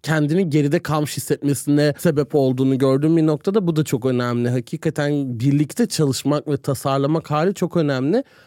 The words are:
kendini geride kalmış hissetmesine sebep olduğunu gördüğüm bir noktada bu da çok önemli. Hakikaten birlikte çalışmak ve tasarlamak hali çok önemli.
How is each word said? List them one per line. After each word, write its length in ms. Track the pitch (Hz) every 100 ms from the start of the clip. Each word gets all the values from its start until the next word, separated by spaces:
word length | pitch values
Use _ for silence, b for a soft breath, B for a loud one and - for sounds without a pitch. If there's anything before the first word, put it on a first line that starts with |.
kendini 480 | - 156 147 170 175
geride 280 | 151 143 175
kalmış 380 | 160 151 147 -
hissetmesine 800 | - 147 143 139 147 143 147 139
sebep 360 | 180 147 139
olduğunu 440 | 151 131 127 135 131
gördüğüm 380 | 135 139 156 165
bir 100 | 156
noktada 400 | 151 202 214 170
bu 100 | 160
da 80 |
çok 220 | 147 127 131
önemli. 420 | 123 123 120 120
Hakikaten 920 | 127 117 160 160 147 147 147 131 117
birlikte 460 | 139 143 147 - 240
çalışmak 640 | - 143 127 139 147 151
ve 80 | 139
tasarlamak 720 | - 131 139 135 139 160 -
hali 240 | 151 180
çok 220 | - 175 175
önemli. 480 | 147 131 139 226 - b